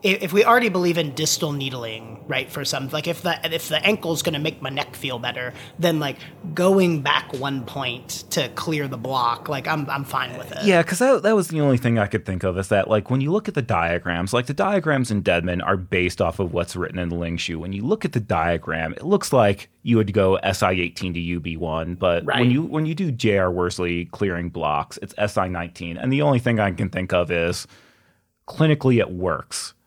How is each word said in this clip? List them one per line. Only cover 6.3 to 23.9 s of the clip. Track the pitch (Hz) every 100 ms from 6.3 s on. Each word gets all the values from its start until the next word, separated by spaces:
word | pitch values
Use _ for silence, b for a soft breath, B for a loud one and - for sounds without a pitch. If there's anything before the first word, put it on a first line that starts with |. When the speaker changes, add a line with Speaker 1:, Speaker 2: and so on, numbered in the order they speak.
| B 175
Speaker 1:
going | 156 180 196 180 160
back | 139 147 -
one | 135 135 135 120
point | 143 127 120 - - -
to | - 127
clear | - - 156 139
the | 127
block, | 120 131 120 120 -
like, | 139 -
I'm, | 156 143
I'm | 139 139
fine | 135 131 -
with | -
it. | -
Speaker 2:
Yeah, | 208 180
'cause | 165 185
that, | 247 262
that | 202 220
was | 180
the | 160
only | 147 123
thing | 120 117
I | 101
could | 110 92
think | 92 95
of | 92
is | 95
that, | 104 95
like, | 107 -
when | 127
you | 139
look | 196 214
at |
the | 190
diagrams, | 120 92 85 87 90 85 95
like, | 120 127
the |
diagrams | 147 196 202 156 139 123
in | 107
Deadman | 98 87 85 87
are | - 95
based | 90 95 90 -
off | 87 85
of | 92
what's | 87 85 90
written | 90 90
in | 87
the | 85
Ling | 85 85
Shu. | - 82 82
When |
you | 98
look | 120 143 156
at |
the | -
diagram, | 101 98 82 85 - 80 80
it | -
looks | 165 196 -
like | 135 107 98 - _
you | - 117
would | 104
go | 101 95 95
S | 95 95
I | 98
eighteen | 92 87 - 95 85
to |
U | 85 87
B | 82 80
one, | 82 80 82 90
but | 95 85
Speaker 1:
Right. | 82 139
Speaker 2:
when | 123
you, | 123
when | 165 156 156
you |
do | 160 185
J | 120 113 101
R | 92
Worsley | 90 90 90 90